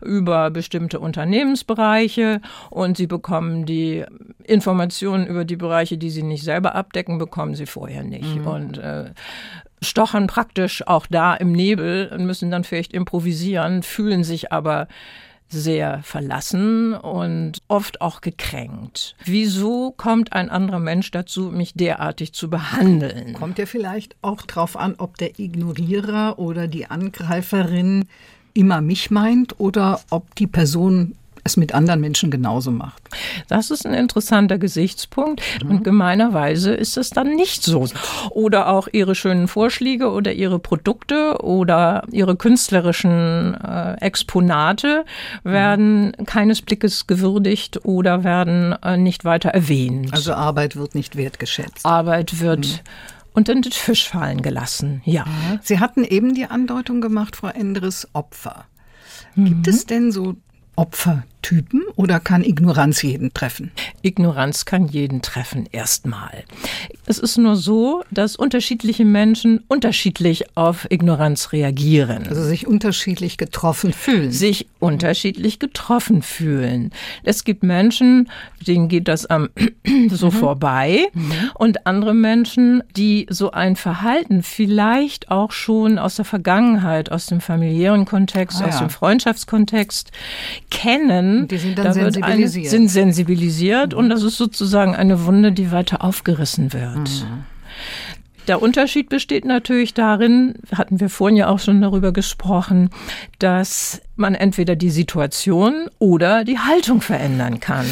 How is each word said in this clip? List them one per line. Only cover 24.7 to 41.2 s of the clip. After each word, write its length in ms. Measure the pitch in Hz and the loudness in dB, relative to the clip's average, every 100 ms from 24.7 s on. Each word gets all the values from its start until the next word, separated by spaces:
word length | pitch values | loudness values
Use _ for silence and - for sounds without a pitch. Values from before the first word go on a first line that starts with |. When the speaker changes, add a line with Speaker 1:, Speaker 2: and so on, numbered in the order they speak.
| - | -4
Speaker 2:
an, 160 | 185 - | -6 -6
ob 180 | 175 - | -10 -8
der 220 | 170 - | -10 -8
Ignorierer 1000 | 196 170 170 151 170 202 208 214 214 202 | -10 -6 -6 -4 -2 -2 -2 -2 -2 -4
oder 300 | 170 165 170 | -6 -6 -6
die 180 | 160 - | -8 -8
Angreiferin 1200 | 156 196 - 170 175 180 196 175 180 180 196 190 _ - _ _ | -8 -8 -8 -6 -4 -2 -2 0 0 0 0 -2 _ -20 _ _
immer 280 | 220 190 170 | 2 4 4
mich 280 | 151 185 - | 0 -2 0
meint 500 | 208 220 240 247 - | 2 4 4 2 0
oder 400 | 196 208 190 196 - | -2 2 2 0 -2
ob 240 | 165 - - | -6 -6 -2
die 120 | 208 | 0
Person 680 | 175 151 165 185 185 170 - - - | 2 2 2 2 2 0 -4 -20 -10
es 140 | - - | -2 2
mit 160 | 156 | 2
anderen 260 | 139 165 165 | 2 2 2
Menschen 280 | 151 147 175 | 0 0 0
genauso 400 | 139 123 117 131 | 0 0 -2 -2
macht. 320 | 117 135 - - - - 185 - | -4 -6 -14 -18 -12 -10 -12 -4
Speaker 1:
Das 240 | 214 220 | -2 -2
ist 160 | 302 - | -4 -4
ein 80 | 262 | 0
interessanter 640 | 247 214 214 214 196 190 | 0 0 2 4 4 2
Gesichtspunkt. 800 | 185 160 180 - - - 302 294 - - | -2 0 -2 -4 -10 -4 -4 -4 -8 -8
Speaker 2:
Mhm. 80 | 139 | 0
Speaker 1:
Und 120 | 196 | 0
gemeinerweise 880 | 208 202 180 190 233 175 147 160 196 233 | 2 2 4 4 2 2 0 0 0 0
ist 220 | 220 - | -2 -4
es 120 | 262 | -4
dann 260 | - 269 311 | -2 0 0
nicht 280 | 370 - | 0 0
so. 240 | - 160 127 - - - 208 | 0 0 0 -4 -10 -8 -6
Oder 380 | - 214 196 190 | 0 2 2 2
auch 180 | 190 190 | 0 0
ihre 240 | 175 190 190 | 0 0 0
schönen 320 | 196 180 180 | 0 2 0
Vorschläge 640 | - 226 - 254 247 254 | 0 0 0 -2 0 0
oder 220 | 196 202 | 0 -2
ihre 260 | - 185 180 | 0 0 -2
Produkte 800 | - 165 202 247 - 294 | -2 -4 -2 -4 -2 0